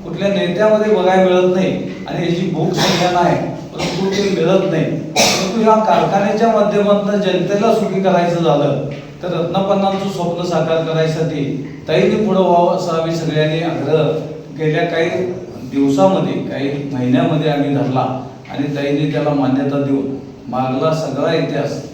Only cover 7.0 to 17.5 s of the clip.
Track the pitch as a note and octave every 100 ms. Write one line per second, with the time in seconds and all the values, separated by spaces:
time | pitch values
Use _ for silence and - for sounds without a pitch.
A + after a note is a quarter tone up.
7 | G3 G3+ F#3 F3 E3+ G3+ A3+ A3 F#3+ F#3
8 | F#3+ F3 E3+ E3+ D#3+ D3 C#3+ - - -
9 | - - F3+ D#3+ E3 F3+ G3 G3 G3 F#3+
10 | G3 - E3+ E3+ F3 E3 D#3+ D#3+ D#3+ D#3+
11 | D#3+ D#3 D3+ C#3+ C3 - - - - E3
12 | G3 G#3+ G#3+ F#3+ F3+ F3 F3 - F3 E3
13 | D#3+ E3 D#3 D3+ D#3 D#3+ E3 - C#3 D#3
14 | D3 F#2 - - - D3 D#3 D#3 E3+ E3
15 | E3+ F3+ F3+ - - - C3 C#3 C#3 C#3
16 | F#3+ F#3 C#3+ B2 - C3 C#3 C#3+ - C3
17 | B2 B2+ - D3+ D3+